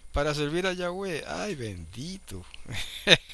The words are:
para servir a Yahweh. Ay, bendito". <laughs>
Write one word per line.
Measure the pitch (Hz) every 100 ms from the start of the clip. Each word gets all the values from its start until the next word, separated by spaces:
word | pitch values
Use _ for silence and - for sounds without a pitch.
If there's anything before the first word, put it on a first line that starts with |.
| -
para | - 147
servir | 147 147 165 185
a |
Yahweh. | 180 175 180 196 160 -
Ay, | 160 196
bendito". | 160 113 92 80 90 156 190 - 95 87 - - - - - -
<laughs> | 170 -